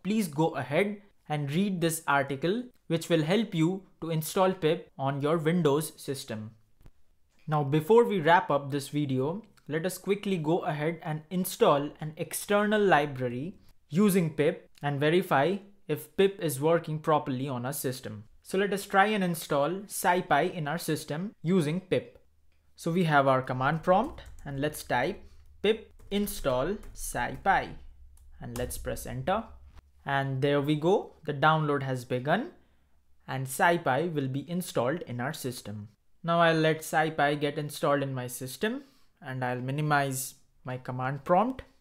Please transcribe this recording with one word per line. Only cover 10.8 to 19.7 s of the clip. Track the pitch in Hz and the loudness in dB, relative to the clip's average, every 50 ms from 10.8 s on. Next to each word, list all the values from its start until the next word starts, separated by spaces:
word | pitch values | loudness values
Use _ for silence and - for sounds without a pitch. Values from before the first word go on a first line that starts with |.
| 151 - - 151 - | -2 -4 -4 -4 -6
and | 160 156 156 - _ | -6 -6 -6 -8 _
install | 190 180 185 - - - - 175 147 143 143 147 - - | -4 -4 -4 -4 0 4 4 6 6 4 2 -4 -8 -10
an | 156 156 156 | -10 -10 -8
external | - 165 - - - - - 208 202 208 208 214 214 | -8 -10 -8 -8 -10 -2 0 2 2 2 2 2 4
library | 208 190 165 143 151 147 135 127 127 123 120 123 143 180 - - _ - _ - _ _ | 6 6 6 4 4 0 -4 -4 -4 -4 -4 -6 -8 -10 -12 -14 _ -20 _ -20 _ _
using | 143 170 214 208 175 196 170 151 | 2 4 4 4 4 4 2 0
pip | 156 - 143 160 180 - - _ - - | 0 2 2 2 0 -2 -12 _ -18 -6
and | - 143 143 135 | -4 -4 -2 0
verify | 147 151 165 180 175 - 165 135 139 170 196 202 - - - _ - | 2 2 2 2 2 2 2 2 2 2 0 -4 -8 -16 -20 _ -8
if | - 151 147 - - _ | -6 -6 -6 -6 -10 _
pip | - 196 196 196 - | 2 2 2 2 -2
is | 180 160 135 131 | -4 -4 -2 0
working | 143 160 170 165 160 156 156 | 2 2 2 2 0 -4 -8
properly | 156 - 165 156 147 143 143 131 123 135 | -4 0 2 2 2 2 -2 -4 -4 -4
on | 147 131 120 120 | -6 -6 -6 -6
our | 131 147 | -6 -6
system. | - - 135 123 - - 107 107 104 107 - - - _ | -4 -4 -4 -6 -6 -10 -12 -12 -12 -16 -18 -20 -20 _
So | - - | -4 -2
let | 185 202 196 202 | -2 0 0 -2
us | 190 196 | -4 -4
try | - - 196 196 | 0 4 4 4
and | 214 214 208 185 | 4 4 0 0
install | 180 170 160 - - 156 139 143 151 | 0 -2 -4 -4 -2 0 0 2 0